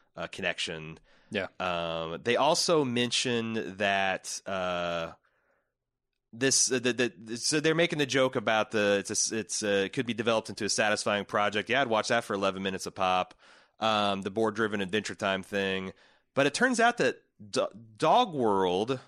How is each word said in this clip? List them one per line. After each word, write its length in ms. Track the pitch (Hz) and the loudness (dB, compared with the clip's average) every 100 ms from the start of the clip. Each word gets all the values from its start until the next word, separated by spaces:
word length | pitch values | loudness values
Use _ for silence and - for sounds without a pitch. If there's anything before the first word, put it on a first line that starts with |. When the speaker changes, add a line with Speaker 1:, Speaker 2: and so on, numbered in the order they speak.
| _ - | _ -12
Speaker 1:
uh, 120 | 85 | -10
connection. 720 | - 90 82 - 82 80 80 _ _ _ | -4 -4 -4 -6 -8 -12 -16 _ _ _
Speaker 2:
Yeah. 160 | 104 92 _ | -6 -6 _
Speaker 1:
Um, 600 | 92 87 85 82 82 82 | -4 -2 -4 -4 -6 -6
they 120 | 117 113 | -2 2
also 500 | 139 175 - 160 131 | 2 2 2 2 2
mentioned 720 | 120 120 - 131 120 113 113 - 95 | 0 0 -2 -2 -2 -2 -6 -6 -2
that, 640 | 101 98 95 92 - - - | 0 2 0 -2 -6 -12 -6
uh, 680 | 95 90 87 87 85 82 - _ _ _ _ _ _ _ _ _ _ _ | -4 -2 -2 -2 -4 -6 -10 _ _ _ _ _ _ _ _ _ _ _
this, 400 | 113 135 127 - | -2 2 2 2
uh, 80 | 127 | 2
the, 320 | 123 117 120 - | 0 2 0 -2
the, 200 | 110 117 | -10 -6
so 220 | - 151 | 0 2
they're 140 | 156 160 | 2 2
making 240 | 170 156 | 2 0
the 60 | 139 | 0
joke 300 | 135 131 127 | 2 2 2
about 360 | 110 110 107 | 2 2 2
the, 260 | 110 101 101 | 2 4 4
it's 100 | - | 2
a 40 | |
s-, 180 | 104 - | -2 -2
it's, 320 | 110 101 - | -4 -4 -4
uh, 200 | 107 101 98 | 2 2 2
it 80 | |
could 120 | - 120 | -2 -4
be 80 | |
developed 360 | 110 113 113 - | -2 0 0 -2
into 160 | 101 104 | -6 -2
a 40 | |
satisfying 560 | - 110 104 113 104 98 | 0 2 2 0 -2 0
project. 440 | 110 104 104 101 | 0 2 0 0
Yeah, 120 | 123 | 0
I'd 60 | 131 | 2
watch 220 | 107 - | 0 2
that 140 | 117 | 0
for 100 | - | 0
eleven 280 | 98 98 95 | 0 0 0
minutes 240 | 95 95 92 | -4 -4 -8
a 60 | |
pop. 420 | - 92 92 90 - - - _ _ | -2 2 2 0 -8 -20 -20 _ _
Um, 420 | 110 107 101 98 | 0 2 2 0
the 80 | 98 | -4
board-driven 520 | 98 110 104 107 101 | 0 0 0 -2 0
Adventure 340 | 95 107 95 95 | -2 -2 -4 -4
Time 260 | 101 95 | -2 -2
thing. 520 | 92 101 98 95 95 - _ _ _ - | -2 -2 0 -2 -6 -12 _ _ _ 0
But 100 | 139 | 0
it 80 | |
turns 260 | - 254 240 | 2 0 2
out 180 | 233 233 | 2 2
that 240 | 135 - _ _ 104 | 0 -2 _ _ -6
Do-, 180 | 113 98 107 113 107 | -4 -4 -6 -20 -2
Dog 360 | 156 214 247 | 4 4 2
World 680 | 147 113 98 92 90 113 131 | 2 2 4 4 2 0 -4